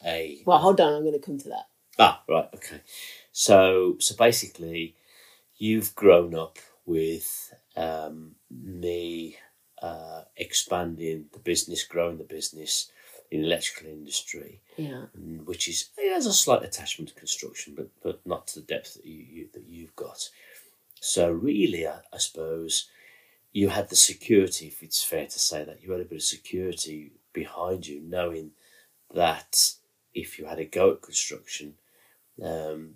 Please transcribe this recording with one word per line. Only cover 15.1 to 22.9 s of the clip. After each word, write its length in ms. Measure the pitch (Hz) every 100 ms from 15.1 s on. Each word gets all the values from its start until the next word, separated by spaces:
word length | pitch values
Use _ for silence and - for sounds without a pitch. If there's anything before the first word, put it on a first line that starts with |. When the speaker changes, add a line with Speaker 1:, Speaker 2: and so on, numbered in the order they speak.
| 90
Speaker 1:
mm, 260 | 82 82 76
which 220 | - -
is, 220 | 85 - -
it 160 | 392
has 120 | 370 233
a 60 |
slight 300 | 196 151 123
attachment 460 | - - - - 76
to 60 | -
construction, 580 | - - - - 73 73
but, 120 | - _
but 220 | 87 - 87
not 180 | 80 -
to 120 | 78
the 60 | -
depth 280 | 71 - -
that 100 | -
you, 200 | 78 -
you, 160 | 82 -
that 100 | - 80
you've 280 | 85 80 -
got. 340 | - - - - - - - _ _ -
So 320 | - 95 85
really, 560 | 85 131 208 170 85 78
I, 120 | 73 -
I 40 | -
suppose 720 | - 80 80 82 82 - -